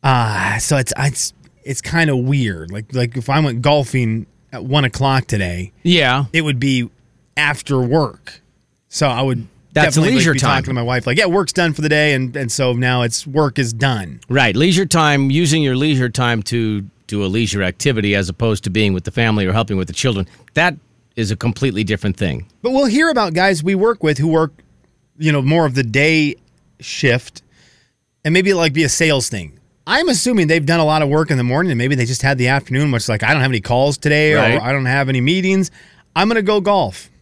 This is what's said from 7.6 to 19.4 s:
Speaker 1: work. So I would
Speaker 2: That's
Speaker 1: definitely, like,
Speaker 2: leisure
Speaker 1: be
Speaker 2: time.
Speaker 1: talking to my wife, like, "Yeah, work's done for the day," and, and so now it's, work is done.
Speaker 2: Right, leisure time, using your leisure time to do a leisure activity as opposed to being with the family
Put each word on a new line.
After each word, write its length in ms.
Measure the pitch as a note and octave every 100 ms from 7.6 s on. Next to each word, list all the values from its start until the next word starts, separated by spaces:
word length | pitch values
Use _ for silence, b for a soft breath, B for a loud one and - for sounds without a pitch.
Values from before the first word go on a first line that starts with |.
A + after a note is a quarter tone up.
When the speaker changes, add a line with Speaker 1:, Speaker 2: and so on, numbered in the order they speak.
| - C#3
Speaker 1:
work. 600 | B2 D#3+ C3+ - - - _ _ _ _ _
So 180 | - D3
I 140 | A#2+
would 260 | C3+ A#2+ A2+ _ _
Speaker 2:
That's 220 | - C#3+ C#3+
Speaker 1:
definitely, 160 | E3
like, 40 | B3+
Speaker 2:
leisure 160 | E3
Speaker 1:
be 60 | D#3
Speaker 2:
time. 100 | B2 G2+
Speaker 1:
talking 80 | -
to 40 |
my 80 | B2+
wife, 220 | A#2 B2 A#2+
like, 100 | C#3
"Yeah, 80 | G3+
work's 260 | F3+ G3
done 200 | - E3+
for 80 | D3+
the 80 | D3
day," 240 | D3+ D3+
and, 220 | C#3 C3 C3+
and 140 | B2+
so 220 | - C3
now 280 | A#2+ B2+ B2+
it's, 260 | A#2+ - -
work 320 | C3+ D3 B2
is 140 | B2
done. 480 | A2+ C3+ A#2 F2+ B1+ -
Speaker 2:
Right, 260 | B2+ A#2+ G2+
leisure 300 | E3 F3+ F#3+
time, 440 | E3+ D#3 C#3+ C3+
using 320 | C#3+ E3+ D#3+
your 140 | C#3+ B2+
leisure 340 | D3+ C3+ B2+
time 320 | G#2+ A#2+ A#2
to 420 | G2+ A#2+ A2+ G#2 G2 _ -
do 160 | G#2
a 40 | G2
leisure 360 | G2+ A2+ G2+
activity 520 | F#2 F2+ D3 A2+ G#2 G2+
as 120 | F2+
opposed 340 | F2 A#2 G#2 -
to 40 |
being 240 | F#2+ G#2
with 100 | F#2
the 80 | -
family 340 | - A#2 G#2+